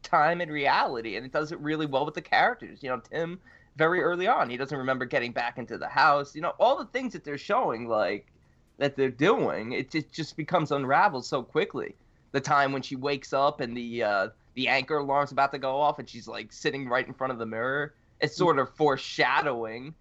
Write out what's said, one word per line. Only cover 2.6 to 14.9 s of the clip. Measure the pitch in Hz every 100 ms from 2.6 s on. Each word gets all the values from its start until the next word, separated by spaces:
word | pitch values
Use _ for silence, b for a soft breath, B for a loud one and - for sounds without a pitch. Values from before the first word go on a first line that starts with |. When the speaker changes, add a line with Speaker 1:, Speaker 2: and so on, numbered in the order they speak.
| 101 98
Speaker 1:
You | 131
know, | 127 -
Tim, | 151 165 175 b b b
very | - 156 180
early | 170 175 190
on, | 262 131
he | 123
doesn't | 139 143
remember | 131 131
getting | 123 143 120
back | 117 120 -
into | 117 113
the | 73
house. | - 151 143 139 147
You |
know, | 170 -
all | 214 311
the |
things | 247 247 262
that | 175
they're | 151 143
showing, | - 208 214 117 120
like, | 113 95 104 - _ _ _ _ -
that | 139
they're | 139 131
doing, | 117 156 247 131 76 110
it | 127 135
just, | 160 -
just | - 151 -
becomes | 151 180 156
unraveled | 143 131 143 202 135 120
so | 143
quickly. | 120 151 196 135 - - _ _ _
The | 143
time | 139 147 139
when | 139
she | 131
wakes | 131 135 143 -
up | 139 139 143
and | 123 120
the, | 120 117
uh, | 110 101 101 - _
the | - 127
anchor | 131 131